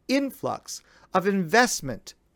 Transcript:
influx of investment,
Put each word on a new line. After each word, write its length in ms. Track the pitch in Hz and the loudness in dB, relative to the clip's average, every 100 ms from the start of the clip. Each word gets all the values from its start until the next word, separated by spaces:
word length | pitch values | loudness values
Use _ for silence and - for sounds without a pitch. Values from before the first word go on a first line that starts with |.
| - | -2
influx 760 | 269 180 - 123 107 - - - _ - | 0 0 -4 -6 -6 -10 -16 -18 _ -4
of 140 | 185 190 | 0 2
investment, 880 | 196 165 220 247 - 139 104 - - _ | 0 2 4 4 0 -8 -10 -14 -20 _